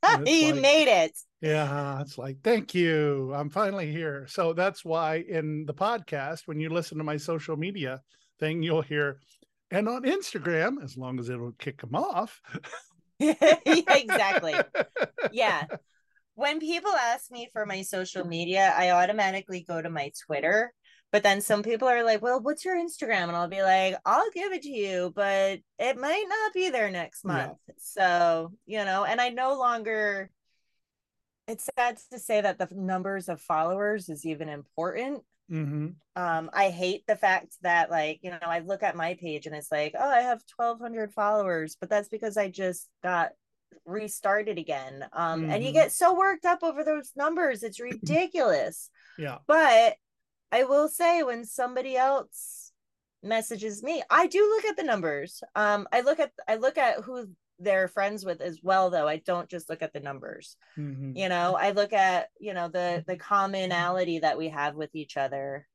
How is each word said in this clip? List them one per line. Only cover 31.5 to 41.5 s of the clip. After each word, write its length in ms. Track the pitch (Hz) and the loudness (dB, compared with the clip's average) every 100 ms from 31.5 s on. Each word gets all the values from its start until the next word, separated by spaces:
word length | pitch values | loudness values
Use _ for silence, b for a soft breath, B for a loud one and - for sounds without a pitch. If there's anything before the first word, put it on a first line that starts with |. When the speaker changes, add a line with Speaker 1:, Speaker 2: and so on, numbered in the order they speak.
| 220 - - | -10 -8 0
Speaker 2:
sad 200 | 247 226 - | 0 -2 -14
to 80 | 247 | -16
say 220 | - 214 | 0 2
that 180 | 202 185 | 2 -2
the 80 | 180 | -6
numbers 560 | 185 185 185 185 196 180 | -6 -4 -2 -2 -6 -6
of 120 | 165 | -10
followers 680 | - 156 165 190 208 208 180 | -2 0 0 0 -2 -2 -6
is 180 | 151 160 | -10 -8
even 220 | 151 156 | -8 -8
important. 760 | 147 143 - 170 190 254 285 - _ _ | -10 -12 -6 -4 -4 -6 -8 -12 _ _
Speaker 1:
Mm-hmm. 400 | 160 151 151 156 180 _ - | -6 -4 -4 -6 -10 _ -6
Speaker 2:
Um, 340 | 180 165 160 | -2 -2 -2
I 180 | - 196 | 2 2
hate 340 | 175 180 202 - | 2 -4 -4 -2
the 80 | 214 | 2
fact 380 | 202 185 - - | 4 2 -2 -8
that, 300 | 180 170 165 | 0 2 2
like, 260 | 165 151 156 | 0 -2 -4
you 80 | 180 | -10
know, 80 | 170 | -8
I 180 | 170 170 | -4 -4
look 220 | 170 196 | -4 -2
at 140 | 202 170 | -2 -2
my 180 | 165 | -4
page 320 | 180 175 151 147 | -6 -8 -8 -8
and 80 | |
it's 160 | 151 147 | -12 -6
like, 240 | 151 151 - | -4 -2 -2
"Oh, 120 | 277 | 2
I 120 | 254 | 4
have 200 | 247 233 _ - | 2 -2 _ -4
twelve 240 | 233 233 | -4 -4
hundred 320 | 233 233 214 | -8 -6 -8
followers," 640 | 214 208 214 196 | -2 0 2 0